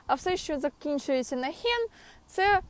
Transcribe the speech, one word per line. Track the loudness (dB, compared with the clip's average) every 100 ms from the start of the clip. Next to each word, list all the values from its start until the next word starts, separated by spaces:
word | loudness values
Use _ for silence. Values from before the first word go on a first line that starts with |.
| -2
а |
все, | 0 0 -2
що | -2 -2
закінчується | -2 -4 -4 -2 0 0 0 -4
на | -4
хен, | -4 -2 0 -2 -6 -20 -20 -8
це | 2 4 4 2